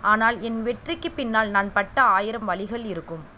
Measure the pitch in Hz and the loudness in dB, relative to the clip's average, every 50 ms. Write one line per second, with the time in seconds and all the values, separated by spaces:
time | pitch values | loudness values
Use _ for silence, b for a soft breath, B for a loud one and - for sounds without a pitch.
0 | - 202 214 220 226 226 240 190 214 226 226 226 220 233 247 - - - 339 339 | 6 4 4 6 4 2 2 0 -4 -4 -4 -4 -2 -4 -4 -4 -4 -6 -6 -4
1 | - 339 330 - 269 226 220 220 220 208 202 196 196 202 - 202 196 196 - 269 | -4 -6 -4 -4 -4 0 2 2 0 4 2 0 0 2 0 -2 -2 0 2 4
2 | 254 226 196 190 208 220 226 233 214 202 175 185 202 196 226 233 233 220 185 165 | 4 6 6 4 2 0 -4 -4 -4 -4 -4 -4 -4 -6 -6 -6 -6 -6 -6 -6
3 | 160 - 165 160 151 - - | -8 -8 -12 -12 -12 -16 -20